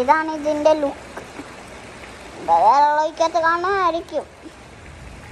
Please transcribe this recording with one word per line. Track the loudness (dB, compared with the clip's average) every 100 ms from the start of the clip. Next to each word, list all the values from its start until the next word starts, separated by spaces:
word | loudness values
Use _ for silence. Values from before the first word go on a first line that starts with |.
| 2
ഇതാണ് | 2 0 -4
ഇതിൻ്റെ | -2 2 2 2
ലുക്ക്. | 0 -6 -14 -16 -16 -16 -16 -18 -20 -20 -20 -20 -18 -18 -18 -8 2
വെള്ളം | 4 6 6 4 2
ഒഴിക്കാത്ത | 0 0 0 2
കാണാനായിരിക്കും. | 2 0 0 0 0 -2 -6 -8 -8 -16 -20 -20 -20 -20 -20 -20 -20 -20 -20